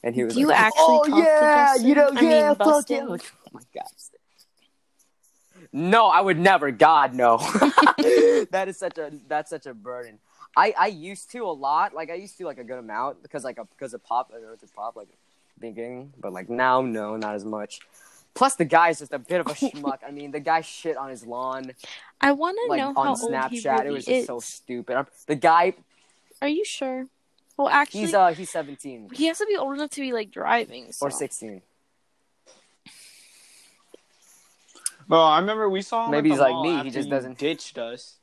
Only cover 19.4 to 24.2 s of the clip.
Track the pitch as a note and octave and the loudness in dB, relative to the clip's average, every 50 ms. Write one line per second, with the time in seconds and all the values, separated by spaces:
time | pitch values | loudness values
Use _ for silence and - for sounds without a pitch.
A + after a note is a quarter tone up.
19.4 | D#3+ D#3+ D3+ - C#4 C4 - D3 C#3+ C#3 C3+ C3 - C3 C#3+ C#3+ C#3+ C#3+ C#3 D3+ | -2 -4 -4 -4 -6 -6 -6 -6 -8 -8 -8 -8 -12 -16 -16 -14 -14 -10 -10 -8
20.4 | C#3+ E3 D#3+ E3 D#3 - - - - E3 D#3 B2+ C3+ C3+ C3 A#2 A#2 A2+ A#2+ B2 | -2 0 -2 -2 -2 -6 -16 -10 -8 -8 -6 -6 -8 -12 -12 -16 -14 -12 -10 -8
21.4 | B2+ C3 C3 C3 C3 C3 B2+ _ - - - - - - _ _ - C#4 C#4+ C#4 | -8 -8 -8 -8 -12 -14 -18 _ -20 -20 -20 -20 -20 -20 _ _ 0 0 0 0
22.4 | D#4 F4 F#4 G#4+ A#4+ A#4+ - D#4 C4 C#4 C#4 C#4 C4+ C#4+ C4+ A#3 - - - C3 | -2 -6 -4 -6 -4 -4 -2 -2 -4 -2 -2 -2 0 0 -2 -4 -4 -6 -4 -4
23.4 | C3 C3 A#3+ A#3+ A3 C#3+ C3 C3 C3 C#3+ C#3+ C3+ B2+ - B2+ B2+ | -4 -6 -6 -8 -4 -2 -2 -2 -2 -4 -6 -8 -4 -2 -2 -2